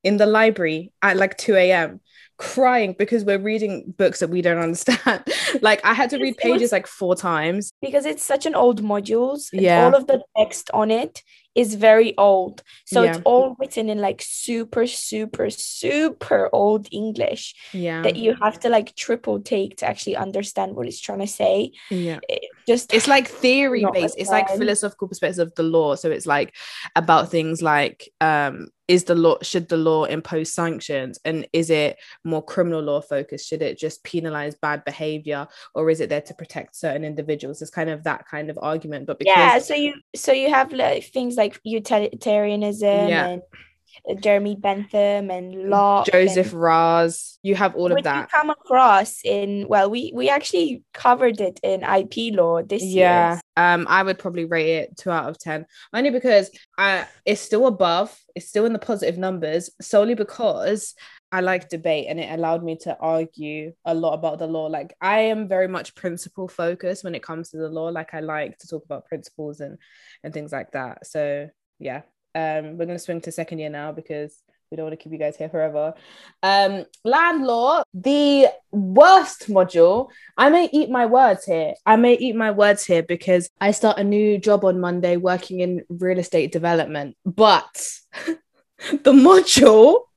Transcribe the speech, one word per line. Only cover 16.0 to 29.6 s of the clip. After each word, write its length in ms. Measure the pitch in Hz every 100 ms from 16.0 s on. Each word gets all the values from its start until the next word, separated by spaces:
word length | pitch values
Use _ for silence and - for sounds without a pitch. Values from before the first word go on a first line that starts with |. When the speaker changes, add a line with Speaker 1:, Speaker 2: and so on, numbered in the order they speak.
| 311 - - 214 190
Speaker 2:
old 360 | - 202 214 208
English 640 | 202 220 220 - - - - -
Speaker 1:
Yeah. 300 | 190 175 165
Speaker 2:
that 140 | 165 175
you 200 | 226 254
have 180 | 214 214
to, 80 | 240
like, 260 | 226 214 -
triple 460 | - 240 - 208
take 360 | 202 214 196 -
to 80 | -
actually 300 | - - -
understand 600 | 190 196 202 - 190 208
what 120 | 120
it's 120 | -
trying 200 | - 196
to 80 | 202
say. 460 | - 196 196 - - -
Speaker 1:
Yeah. 280 | 185 170 160 -
Speaker 2:
It 220 | - - _ -
just 280 | 240 - 226
Speaker 1:
It's, 120 | 277
like, 200 | 277 240
theory 560 | - 254 262 277 247
Speaker 2:
not 100 | 196
Speaker 1:
based. 220 | 180 202 -
It's, 140 | 196
like, 160 | 208 190
Speaker 2:
again. 100 | 196
Speaker 1:
philosophical 500 | 208 202 208 - 190
perspectives 300 | 190 165 180
of 160 | 165
the 100 | -
law. 300 | 165 165 151
So 160 | 139 165
it's, 160 | 151 -
like, 300 | 143 - - - - - -
about 340 | 165 165 -
things 320 | 170 160 160
like, 480 | 165 147 143 - - _
um, 500 | 160 151 143 - - _ -
is 160 | 180 175
the 100 | 170
law, 220 | 165 -
should 280 | - 185